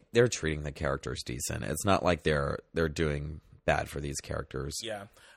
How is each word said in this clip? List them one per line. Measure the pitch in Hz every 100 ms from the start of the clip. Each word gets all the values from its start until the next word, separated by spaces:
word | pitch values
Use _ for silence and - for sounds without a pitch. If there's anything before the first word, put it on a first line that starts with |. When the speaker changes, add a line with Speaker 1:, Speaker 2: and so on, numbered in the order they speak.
| _
Speaker 1:
they're | 117 123
treating | - 80 76
the | 76
characters | 71 73 71 - 71
decent. | - 62 - - -
It's | 76 104
not | 95
like | 87 82
they're, | 78 76 71 - -
they're | 82 82
doing | 76 80 73 73 78 _ - -
bad | 73 73
for | 71
these | 71 69
characters. | - 71 71 65 69 -
Speaker 2:
Yeah. | 110 104 101 - -